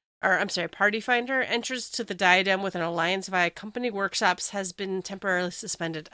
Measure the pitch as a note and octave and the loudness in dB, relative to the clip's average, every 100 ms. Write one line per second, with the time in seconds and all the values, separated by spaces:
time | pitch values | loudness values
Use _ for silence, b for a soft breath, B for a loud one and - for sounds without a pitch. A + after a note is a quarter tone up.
0 | _ _ - F3+ G3 F#3 E3+ - G#3 A3 | _ _ 2 2 2 -2 -4 2 2 2
1 | G#3+ A#3+ A#3+ C4+ B3 A#3 A#3 B3+ - - | 2 0 2 0 0 -2 -2 -6 -4 -6
2 | A3+ F#3 F#3 F#3 F#3+ F#3+ G3 F3+ E3 E3+ | -6 2 6 6 6 2 0 -2 0 0
3 | E3 F#3+ F#3+ F#3+ E3+ - G#3+ A#3+ B3 G3 | 0 0 0 0 0 -2 -10 -6 -4 -2
4 | G3 - G3+ F#3 - G3+ F#3+ F3 G3 F#3+ | -2 2 2 2 -2 -4 -6 -6 -4 -4
5 | F#3 F#3+ G3 F3+ F3+ - G#3 - E3 D#3+ | -4 -6 -2 0 0 -4 -6 -4 -4 -6
6 | D#3 | -10